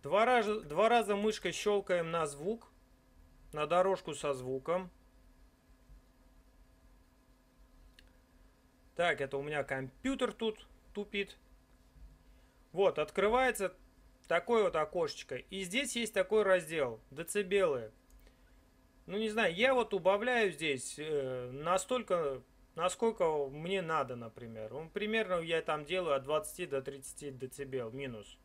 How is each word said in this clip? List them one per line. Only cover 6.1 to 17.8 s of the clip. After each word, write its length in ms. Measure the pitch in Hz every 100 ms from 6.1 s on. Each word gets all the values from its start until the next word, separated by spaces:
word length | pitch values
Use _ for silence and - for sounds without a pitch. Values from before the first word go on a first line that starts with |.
| _ - - _ _ - _ - - _ _ _ _ _ _ - - - - - _ _ - - _ _ _ -
Так, 260 | - 175 143
это 160 | 135 139
у 60 |
меня 220 | 143 151
компьютер 680 | 139 135 135 - 262 269 240
тут 340 | - 226 214 - - -
тупит. 420 | - 202 202 196 - _ - _ - _ - - - - - - _ _
Вот, 260 | 170 190 -
открывается 760 | 156 - 202 247 254 226 190 - - _ - _ -
такое 380 | 170 170 233
вот 120 | 190 160
окошечко. 600 | 151 180 156 - - 127
И 280 | - 190
здесь 320 | 185 220 277 233
есть 180 | 220
такой 280 | 196 185 214
раздел — 580 | 196 185 156 160 127 113 -
децибелы. 840 | 135 170 208 185 202 185 127